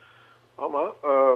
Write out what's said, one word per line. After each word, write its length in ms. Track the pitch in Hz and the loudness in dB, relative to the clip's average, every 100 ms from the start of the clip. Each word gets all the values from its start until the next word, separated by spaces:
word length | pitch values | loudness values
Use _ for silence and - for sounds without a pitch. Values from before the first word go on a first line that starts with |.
| - _ _ _ _ - | -20 _ _ _ _ -12
Ama, 380 | 147 147 180 - | -8 -6 -6 -6
e, 80 | 147 135 135 | -2 2 2